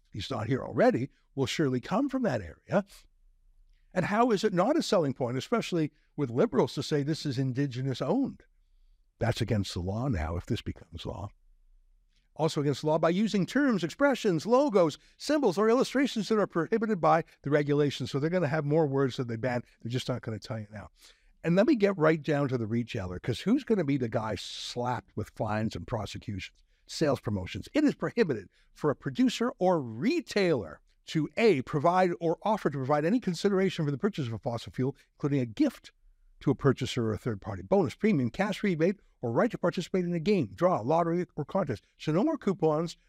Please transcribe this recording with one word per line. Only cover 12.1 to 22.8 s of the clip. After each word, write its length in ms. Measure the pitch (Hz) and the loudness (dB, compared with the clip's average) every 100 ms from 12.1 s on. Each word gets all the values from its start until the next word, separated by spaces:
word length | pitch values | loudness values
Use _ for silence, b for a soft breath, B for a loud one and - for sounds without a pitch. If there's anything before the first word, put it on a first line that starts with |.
| _ _ - | _ _ -2
Also 240 | 156 - | -2 0
against 220 | 143 127 | 0 0
the 60 | 151 | 2
law 120 | 160 | 2
by 100 | 165 | 2
using 360 | 180 220 208 170 | 2 2 0 0
terms, 400 | 262 285 202 160 | 2 2 2 0
expressions, 600 | - 285 247 220 165 190 | 0 2 2 0 0 2
logos, 520 | 247 285 196 165 - b b | 2 4 4 2 0 b b
symbols, 400 | - 302 247 165 | -2 2 2 2
or 120 | 220 | 2
illustrations 580 | 247 233 254 277 226 180 | 2 2 0 0 0 0
that 100 | 220 | 0
are 80 | 180 | 0
prohibited 540 | 175 160 220 214 196 | -2 -2 0 0 2
by 240 | 156 160 - b | 4 4 0 b
the 60 | 143 | 0
regulations. 640 | 151 143 143 147 - 131 | 2 2 2 2 0 -4
So 80 | 139 | -2
they're 100 | 156 | -2
gonna 180 | 180 147 | 0 0
have 160 | 156 143 | -2 0
more 200 | 156 151 | 2 2
words 300 | 135 135 - | 2 0 -2
that 140 | 120 | -6
they 80 | 113 | -4
ban. 260 | 127 123 - _ | -4 -4 -6 _
They're 80 | 113 | -6
just 200 | 127 - | -6 -4
not 120 | 123 | -6
gonna 180 | - 107 | -6 -10
tell 200 | - 113 | -8 -10
you 80 | 104 | -10
now. 160 | 107 87 _ b b b b 165 | -14 -16 _ b b b b 0
And 100 | 180 | 4
let 120 | 240 | 4
me 80 | 254 | 4
get 220 | 196 196 | 2 4
right 240 | 151 160 | 2 2
down 280 | 139 143 143 | 0 0 0
to 80 | 123 | 0
the 100 | 107 | -2
retailer, 500 | 117 | -2